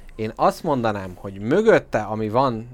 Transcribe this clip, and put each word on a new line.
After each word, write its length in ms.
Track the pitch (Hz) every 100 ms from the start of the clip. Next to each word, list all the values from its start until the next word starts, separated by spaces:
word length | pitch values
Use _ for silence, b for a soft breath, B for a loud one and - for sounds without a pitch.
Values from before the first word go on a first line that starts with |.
| b b
Én 160 | 110 -
azt 280 | 170 190
mondanám, 480 | 170 135 113 104 95 87
hogy 240 | 101 95
mögötte, 600 | 107 175 220 175 - 113
ami 280 | 104 107 110
van 380 | 117 139 113 120